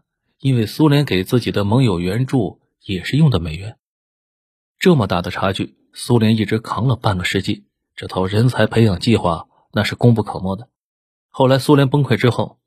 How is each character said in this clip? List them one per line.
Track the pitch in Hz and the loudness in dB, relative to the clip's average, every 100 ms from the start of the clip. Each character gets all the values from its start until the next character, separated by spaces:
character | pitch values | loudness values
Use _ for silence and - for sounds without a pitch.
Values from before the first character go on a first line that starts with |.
| _ _ _ _ | _ _ _ _
因 | 135 123 | -2 0
为 | 107 | -2
苏 | - 151 | 2 2
联 | 143 139 | 4 2
给 | 92 | -2
自 | 92 123 | 0 0
己 | 104 | 0
的 | 95 | -2
盟 | 101 110 | 0 2
友 | 127 85 | 2 0
援 | 87 107 131 | -2 -4 -2
助 | 135 90 - _ _ | -2 -2 -6 _ _
也 | - 92 | -10 -8
是 | - 135 | -4 2
用 | 156 | 2
的 | 101 | 2
美 | 82 80 | -2 -8
元。 | 101 - _ _ _ _ _ _ _ _ _ - | -12 -16 _ _ _ _ _ _ _ _ _ -2
这 | 185 | 2
么 | 160 98 | 2 2
大 | 90 | -2
的 | 90 | -4
差 | - 95 | -4 -4
距， | 95 101 _ _ | -4 -8 _ _
苏 | - - 120 | -12 0 2
联 | 110 113 | 2 2
一 | 101 | 0
直 | 110 | -4
扛 | - - 123 | -4 -4 -2
了 | 117 | 0
半 | 113 92 | -2 -2
个 | |
世 | 90 98 | -2 -4
纪， | 95 101 - _ _ - | -4 -6 -10 _ _ -16
这 | - | -10
套 | - 95 | -4 -2
人 | 101 123 | 0 0
才 | - 110 | 2 0
培 | - | 2
养 | 113 90 | 2 2
计 | - 104 | 0 0
划 | 87 80 - _ _ | 0 -4 -8 _ _
那 | 110 | -4
是 | 98 - | -4 2
功 | 120 | 2
不 | 113 | 2
可 | 101 - | 0 -6
没 | 92 95 | -6 -8
的。 | 120 _ _ _ _ _ _ | -12 _ _ _ _ _ _
后 | - 131 | 0 2
来 | 135 | 2
苏 | - 143 | 4 4
联 | 135 | 4
崩 | 143 | 0
溃 | 135 110 | 0 0
之 | 123 | 0
后， | - 104 - | 0 -4 -10